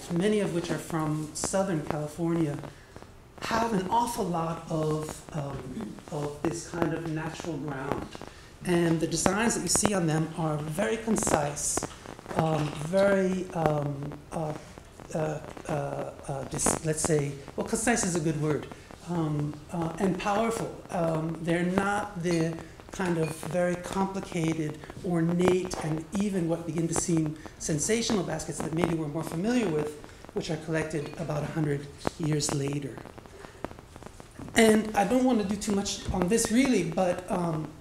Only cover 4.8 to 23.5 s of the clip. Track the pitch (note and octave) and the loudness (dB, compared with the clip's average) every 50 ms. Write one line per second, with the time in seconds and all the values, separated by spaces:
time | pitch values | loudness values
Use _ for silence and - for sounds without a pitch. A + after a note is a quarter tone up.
4.8 | D#3 D#3 D3+ D#3 D3+ D3+ - - - - - D#3 C#3 C#3 C3+ B2+ B2+ C3+ - - | 2 2 2 0 -2 -4 -6 -10 -10 -8 -6 -4 -4 -4 -4 -6 -8 -8 -8 -8
5.8 | G#3 G#3 - - - - E3+ D3 D3 D3 D3 - - E3 D#3+ - - - - E3+ | -8 -8 -8 -10 -10 -8 -6 -4 -4 -4 -4 -2 -2 0 0 -2 -4 -6 -2 0
6.8 | E3+ D#3 D#3+ E3+ D#3+ D#3+ D#3 D#3 D#3 E3 D#3+ - - F3 D#3 C#3+ D3 D3+ C#3 C3 | 0 0 0 0 -4 -4 -4 -4 -4 -6 -8 -8 -6 -6 -6 -4 -4 -4 -4 -4
7.8 | C3+ C#3+ C3+ A#2 A2 - - - - - - - - - - - - F3+ F3 E3+ | -4 -4 -4 -4 -4 -8 -10 -12 -14 -14 -16 -16 -18 -18 -16 -6 -2 2 2 4
8.8 | E3+ E3 E3 D#3+ E3+ D#3+ D#3+ D#3+ - F#3 F#3 G#3 A#3 A3+ - - F3+ E3+ - - | 4 4 4 2 2 0 0 0 0 0 0 0 0 0 0 0 0 0 0 0
9.8 | - G#3 G#3 F#3+ E3+ D#3 D3+ D#3+ D#3+ - - - D#3+ D#3 D3+ D3+ D3+ D#3 D3+ F#3+ | 2 2 2 2 2 2 2 2 0 -2 -2 -4 -2 -2 -2 -2 -4 -4 -2 -2
10.8 | G#3+ A3 A3+ A3+ - A3+ G#3+ - - - - D#3 D3 D3 D3 - - - - - | -2 0 -2 -2 -2 0 0 0 2 2 2 2 2 0 -2 -2 -2 -2 -2 -2
11.8 | - - - - - - - - - - - - D#3+ D#3+ D#3 D3+ D3+ D3 D3 D3 | -4 -6 -8 -12 -14 -14 -14 -14 -12 -4 0 2 2 2 2 2 0 -2 -4 -4
12.8 | D3 D#3+ F3+ F#3+ G3 G3+ G3 F#3+ F#3+ F#3 F#3 F#3 F3 - - E3+ D#3+ D3+ D3+ D3 | -4 0 2 4 6 6 6 4 4 2 0 -2 -4 -4 -2 2 2 2 2 2
13.8 | C#3+ C#3+ C#3+ C#3 C#3+ D3 D3 - - - - E3+ D#3 D3+ D3 D#3 - - - - | 0 -2 -4 -4 -6 -8 -8 -10 -10 -8 -6 -4 -4 -4 -4 -6 -10 -14 -16 -18
14.8 | - - - - - - - E3 D#3 D#3 D3+ D3+ - - - - - - D#3+ C#3+ | -18 -18 -18 -16 -10 -4 -2 0 0 0 -2 -4 -6 -10 -12 -10 -6 -4 -2 -2
15.8 | C#3+ C#3 C#3 C#3 C3+ C#3 C3+ - - - C#3 C3+ B2+ B2 D3+ D3 - - - - | -2 -2 -2 -4 -4 -6 -8 -8 -8 -6 -6 -4 -4 -4 -2 0 2 2 2 2
16.8 | - D#3+ D#3 D#3 - - D#3+ D3+ C#3 C#3+ C#3+ - - - - - - - A3+ A3 | 2 0 0 2 2 4 4 4 4 2 -2 -6 -10 -8 -6 -6 -2 -2 0 0
17.8 | - B3+ A#3 A3+ - F#3 E3 F3 D3+ E3 D3+ C#3+ D3+ D#3 D3 B2+ - - - - | 2 4 4 4 4 2 2 2 2 2 2 2 2 2 2 0 -2 -6 -12 -14
18.8 | - - - - - E3+ F3 E3+ D#3+ D3+ D3+ D3 D3 D3 D3 - - - - E3+ | -16 -16 -18 -12 -6 -2 0 2 2 2 2 2 0 -2 -4 -6 -10 -6 -4 -2
19.8 | E3 E3 - - G#3 F#3 - - - G#3 G3+ G#3 A3+ A3+ - - D#3+ - - - | -2 -2 0 2 2 2 2 2 2 2 2 4 4 2 2 0 -2 -4 -6 -8
20.8 | - - - F#3 E3+ E3 D#3+ D#3 D#3+ E3 E3 E3 E3 E3+ E3 F3 F3 F3+ F3+ G3 | -8 -4 -2 0 2 2 2 2 0 -2 -2 -2 0 2 2 4 4 2 4 4
21.8 | G3 G3+ G3+ G#3 - - - F3 D#3+ F3+ E3+ E3 E3 E3 E3 E3 - - - - | 2 2 2 0 0 -2 -4 -2 0 2 4 4 4 2 0 -4 -8 -12 -14 -16
22.8 | - - - - F#3+ F3+ F3 E3 D#3+ D3+ C#3+ - - - | -14 -8 -4 0 2 2 4 4 2 2 0 -4 -4 -2